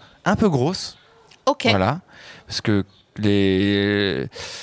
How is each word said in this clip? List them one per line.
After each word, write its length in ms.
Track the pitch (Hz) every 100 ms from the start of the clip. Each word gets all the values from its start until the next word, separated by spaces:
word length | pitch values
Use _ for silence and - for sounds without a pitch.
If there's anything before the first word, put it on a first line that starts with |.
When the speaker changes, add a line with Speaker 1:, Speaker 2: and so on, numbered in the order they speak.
| - _
Speaker 1:
un 120 | - 208
peu 120 | 214
grosse. 480 | 143 135 185 - - _ _ _ -
Speaker 2:
Ok. 220 | - 262 247
Speaker 1:
Voilà. 320 | 98 95 156 - - - - -
Parce 160 | -
que 200 | - 104 95 _ _ - 104 101
les... 880 | 98 95 101 101 101 101 101 67 65 - - -